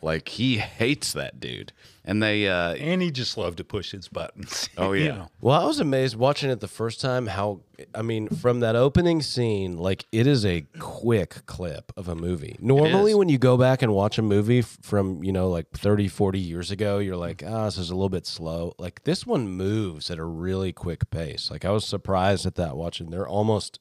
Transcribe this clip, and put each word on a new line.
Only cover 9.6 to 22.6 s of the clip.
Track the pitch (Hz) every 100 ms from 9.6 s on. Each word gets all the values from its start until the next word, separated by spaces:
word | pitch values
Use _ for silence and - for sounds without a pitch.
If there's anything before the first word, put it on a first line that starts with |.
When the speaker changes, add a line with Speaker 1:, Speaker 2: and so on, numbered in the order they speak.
| 95 85
Speaker 3:
like, | 92 95 -
it | 110 123
is | 139 104
a | 85 73 -
quick | - - 107 113 85 -
clip | - - 90 73 - -
of | 90
a |
movie. | 82 85 90 69 -
Normally, | 110 135 156 190 208
Speaker 1:
is. | 208
Speaker 3:
when | 185
you | 139
go | 127 123
back | 127 131
and | 120
watch | 101 101 -
a |
movie | 110 101 104 123
f-, | 113 -
from, | - 101 95 90
you | 90
know, | 95 92
like, | 87 80
thirty, | - 101 104 101
forty | - 101 95
years | 90 85 85
ago, | 95 104 101
you're | 101 90
like, | 85 92 78
"Ah, | 110 107
this | 98
is | 85
a |
little | 90 98
bit | 92 -
slow." | - 82 82 85 -
Like, | 90 -
this | - 175 -
one | 214 110
moves | 92 95 107 101 78 -
at | 85
a |
really | 82 82 90 95 95
quick | - 87 80 -
pace. | 82 80 - -
Like, | 76 90
I |
was | 107
surprised | - 98 - 95 92 95 92
at |
that | -